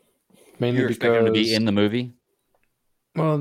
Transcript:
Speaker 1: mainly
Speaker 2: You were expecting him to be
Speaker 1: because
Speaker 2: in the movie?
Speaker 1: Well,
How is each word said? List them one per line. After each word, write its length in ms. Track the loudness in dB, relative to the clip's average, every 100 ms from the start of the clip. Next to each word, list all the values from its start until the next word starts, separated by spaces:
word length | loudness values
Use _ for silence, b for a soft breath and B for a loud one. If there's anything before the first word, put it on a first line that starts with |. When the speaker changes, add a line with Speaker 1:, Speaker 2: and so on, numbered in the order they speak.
| _ _ _ _ _ -4
Speaker 1:
mainly 200 | -2 0
Speaker 2:
You 60 | 0
were 40 |
expecting 280 | 0 0 2
him 60 | 2
to 60 |
be 80 | 2
Speaker 1:
because 120 | 0 0
Speaker 2:
in 80 | 0
the 60 |
movie? 420 | 0 0 -2 -8 -14 _ _ _ _ _ _ _ _ _ -4
Speaker 1:
Well, 180 | -2 -2